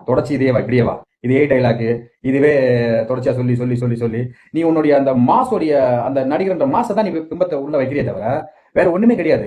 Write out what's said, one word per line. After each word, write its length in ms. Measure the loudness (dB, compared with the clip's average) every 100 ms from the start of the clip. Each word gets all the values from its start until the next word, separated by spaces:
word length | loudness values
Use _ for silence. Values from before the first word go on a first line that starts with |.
தொடர்ச்சி 280 | -2 -2 0
இதே 180 | 0 0
வா, 60 | 0
இப்படியே 240 | 0 0
வா, 120 | 0 -2 -12 _
இதே 220 | 0 2 2
டைலாக், 380 | 2 2 0 -2 -4 -6 _
இதுவே 320 | -2 2 2 2 2 0 0 0
தொடர்ச்சியா 340 | -2 -2 -2
சொல்லி, 200 | -2 -2
சொல்லி, 220 | -2 -2 -2
சொல்லி, 200 | -2 -2
சொல்லி 240 | -2 -4 -6 -10 _
நீ 120 | -2
உன்னுடைய 340 | 0 2 2 2
அந்த 180 | 2
மாசோடைய, 880 | 2 4 2 2 -2 0 2 2 0
அந்த 220 | 0 -2
நடிகர்ன்ற 420 | -2 -2 -2 0 0
மாசை 280 | 0 0
தான் 100 | -2
நீ 80 | -2 -4
பிம்பத்தை 360 | -8 -4 -4
உள்ள 200 | -4 -4 -2
வைக்கிறியே 260 | -2 -2
தவிர 220 | -4 -4 -4 -4 -6 _ _
வேற 180 | 0 0
ஒண்ணுமே 240 | 2 2
கிடையாது. 320 | 2 0 0